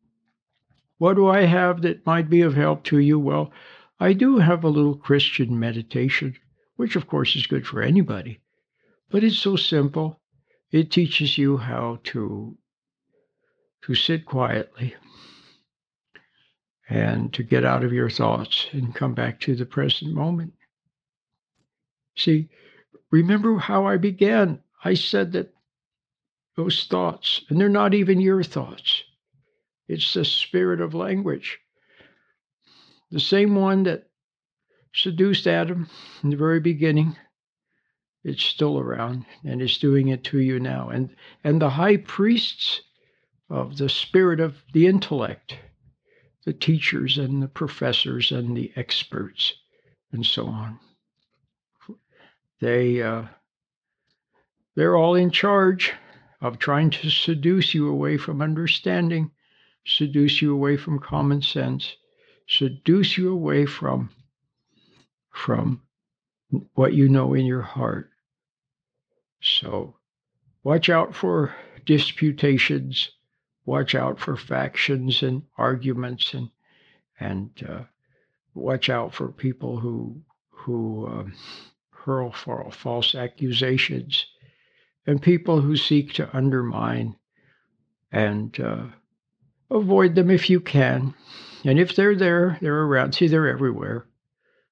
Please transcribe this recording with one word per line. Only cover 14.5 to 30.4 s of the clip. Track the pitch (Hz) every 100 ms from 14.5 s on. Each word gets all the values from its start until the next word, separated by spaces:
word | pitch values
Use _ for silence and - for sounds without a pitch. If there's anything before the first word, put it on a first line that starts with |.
| 113 - - 123 - _ - - - _ _ _ _ _ _ _ - _ _ _ _ _ _ -
and | 113 110 110 117
to | -
get | 117 127
out | 127 127
of | 123
your | 123 120
thoughts | - 113 117 110 - -
and | 143 123 -
come | 135
back | 120 120 117
to | - 123
the | 123
present | - 143 - 151
moment. | 156 151 170 165 - _ _ _ _ _ _ _ _ _ _ _ _ _ _ _ -
See, | - 156 156 _ _ _ _ _ _
remember | 160 170 208 214 220
how | - 202 196
I | 196
began. | 196 190 202 226 196 156 _ _
I | - 285
said | - 202 87
that | 185 180 _ _ _ _ _ _ _ _ _ _ -
those | 170 - -
thoughts, | 180 175 160 - - -
and | 156
they're | 202
not | 202 208
even | 208 190 185
your | 190 190
thoughts. | 165 - 123 - - - - _ _ _ _ _ _ _ -
It's | 82 -
the | 90 80
spirit | -